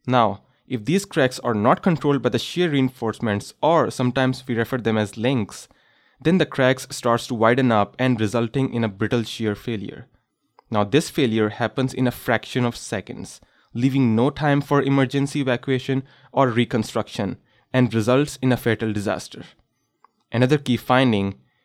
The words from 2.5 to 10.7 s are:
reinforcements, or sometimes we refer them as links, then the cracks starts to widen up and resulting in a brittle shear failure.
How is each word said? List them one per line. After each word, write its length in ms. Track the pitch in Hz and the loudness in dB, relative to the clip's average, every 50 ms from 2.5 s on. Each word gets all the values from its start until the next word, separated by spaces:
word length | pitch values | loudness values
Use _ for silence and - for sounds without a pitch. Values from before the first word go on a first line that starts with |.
| - 170 180 170 | -4 -2 -2 0
reinforcements, 840 | 147 139 131 127 - - 120 113 107 - - 113 101 101 101 - - - | 2 2 0 0 -2 -2 -4 -4 -4 -2 -2 -2 -2 -2 -4 -8 -10 -2
or 300 | - 147 170 165 127 - | 2 2 4 4 2 0
sometimes 520 | - - 127 123 123 135 131 131 127 - - - | 0 -2 -2 0 0 2 0 0 0 -2 -4 -4
we 80 | 120 | -2
refer 240 | 110 117 - - 123 | -2 -2 -2 -2 -4
them 180 | 107 113 110 110 | -2 0 0 0
as 200 | 107 98 - 110 | 0 -2 -4 -2
links, 500 | 107 127 139 123 104 90 - - - - _ _ _ _ _ _ _ _ _ _ | -2 0 0 0 -2 -4 -6 -16 -18 -20 _ _ _ _ _ _ _ _ _ _
then 200 | - 156 180 185 | 0 2 4 4
the 80 | 156 139 | 2 0
cracks 400 | - - 131 127 131 131 - - | 0 2 2 2 2 0 -4 -14
starts 380 | - - - 120 117 117 - - | -12 -4 0 0 0 0 0 -4
to 80 | 131 | -2
widen 360 | 110 110 113 123 127 131 127 | 2 4 4 4 4 4 2
up 240 | 113 107 101 98 - - | 4 2 2 0 -2 -2
and 200 | 127 131 123 107 | 0 0 0 0
resulting 540 | 110 101 95 120 117 113 - 143 135 131 - | 0 0 0 0 -2 0 -2 -2 -2 -2 -2
in 100 | 120 117 | -2 -2
a 60 | 110 | -2
brittle 320 | 95 95 113 104 - 120 | -2 -4 -4 -2 0 -2
shear 320 | 113 - - - 113 107 104 | -2 -2 -6 -4 -4 -4 -4
failure. 540 | - - - 117 104 101 - - - - _ _ _ _ _ _ _ _ _ _ _ _ - | -4 -6 -8 -8 -8 -8 -10 -12 -14 -16 _ _ _ _ _ _ _ _ _ _ _ _ -4